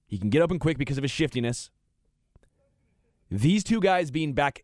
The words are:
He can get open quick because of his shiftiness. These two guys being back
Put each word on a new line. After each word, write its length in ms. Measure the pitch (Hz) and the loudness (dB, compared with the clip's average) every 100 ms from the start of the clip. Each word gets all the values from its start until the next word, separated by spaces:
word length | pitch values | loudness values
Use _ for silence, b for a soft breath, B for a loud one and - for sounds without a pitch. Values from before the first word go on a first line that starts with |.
| _ | _
He 120 | 101 | -6
can 100 | 104 | 0
get 120 | 131 | 2
open 160 | 165 180 | 2 2
quick 180 | 156 139 | -2 -2
because 200 | 139 139 | -4 -4
of 60 | |
his 80 | 139 | -4
shiftiness. 600 | - 156 127 120 120 - _ _ _ _ _ _ _ _ _ _ _ _ _ _ _ _ | -2 -2 -2 -4 -4 -10 _ _ _ _ _ _ _ _ _ _ _ _ _ _ _ _
These 320 | 98 131 214 | 0 2 2
two 160 | - 226 | 2 2
guys 320 | 190 185 165 | 4 2 0
being 220 | 135 156 | -2 -2
back 280 | 135 143 - | 0 -2 -2